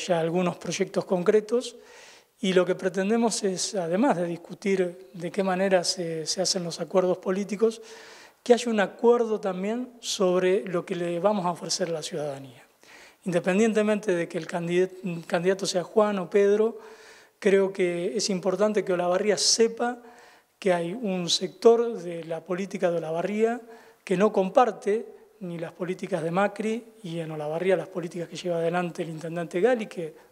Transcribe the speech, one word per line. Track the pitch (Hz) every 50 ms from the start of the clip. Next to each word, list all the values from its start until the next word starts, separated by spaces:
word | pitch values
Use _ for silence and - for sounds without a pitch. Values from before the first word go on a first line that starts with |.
| -
ya | - 175 165
algunos | 165 165 165 185 185 170 -
proyectos | - - 180 160 - 190 185 - 180 -
concretos, | - 196 175 175 214 208 214 208 - 240 247 262 - - - - - - - - - - - _ _ _ _
y | - 190
lo | 180 185 175
que | 180 180
pretendemos | 180 185 190 165 196 190 202 226 233 233 220 - - 214
es, | 190 185 170 - - 214
además | 190 170 165 175 196 269 277 185
de | 170 175
discutir | 170 170 160 - - 180 - - 196 196 185 180 175 175 - - -
de | - 170 170 170
qué | - 202 190
manera | 190 180 185 196 196 190 180 165
se, | - - 185 170 165 165 160 151
se | - - 196
hacen | 175 - - 190 170
los | 170 160 -
acuerdos | 170 151 - 185 185 180 175 185
políticos, | - 202 185 202 202 - 208 185 226 226 220 - - - - - - - - - - - _ _
que | - -
haya | 240 226 - 240
un | 226 208
acuerdo | 190 190 - - 247 233 240 233 233 214 214 202
también | 214 196 180 180 190 208 226 247 254 254 - -
sobre | - - - - 190 180 180 185 185 185 190 - -
lo | 185 170 175 170
que | - 185
le | 175 175 170 175 170
vamos | 175 208 214 202 170
a | 180
ofrecer | 165 - - 165 - - 185 165
a |
la | 165 151
ciudadanía. | 151 - 180 151 151 147 135 135 135 127 123 - - _ _ _ _ - - - - - - _ -
Independientemente | 190 170 175 170 185 185 202 226 226 208 214 208 214 214 202 208 208 180
de | 170 165
que | 170 -
el | 170 160 -
candidat-, | 185 175 170 175 175 180 185 185 - - - 180 170 165 165 -
candidato | - 175 170 190 196 190 190
sea | 160 - 180 160
Juan | - - 220 208 208 202 190
o | 175 165
Pedro, | - 202 202 202 202 208 214 233 226 - - - - - - - - - - _ _ _
creo | - 196 196 196 196 190
que | 190 - 185 175 175 170 175 214 262
es | 202 - -
importante | 190 175 165 190 175 180 208 214 208 202 185
que | 190
Olavarría | 180 175 175 175 180 190 202 214 190 -
sepa | - - - 240 226 226 226 - 240 240 247 - - - - - - - - _ _ _ _ _
que | - 190
hay | 175 175 170 170
un | 196 262 240 196 185 180 175 165
sector | - - 190 - - - - 226 233 233 233 233 220 185
de | 170 175 170 165 165
la | 165 165 160
política | - - 180 180 202 185 - 180 185 175
de | 170
Olavarría | 165 160 156 160 170 170 190 208 214 220 226 240 254 - - - - - - - _
que | _ - 185
no | 175 208 220
comparte | 214 208 185 190 190 - 247 226 190 - - 196 208 233 - - - - - - _ -
ni | 190 175 170
las | 160 165 160
políticas | - - 185 170 185 170 196 - 190 165 151
de | 165
Macri | 170 190 202 202 202 - 214 220 220 240 240 - - - -
y | 170 165 170
en | 160 160
Olavarría | 160 151 151 151 156 170 180 190 185
las | 165 156
políticas | - - 180 160 175 - 175 165 -
que | 175
lleva | 147 - 180 170
adelante | 165 165 165 175 180 180 170 160 - 165
el | 165
intendente | 160 156 170 165 165 175 175 156 - 175
Gali, | 180 247 262 214 214
que | - - 185 165 156 - - - _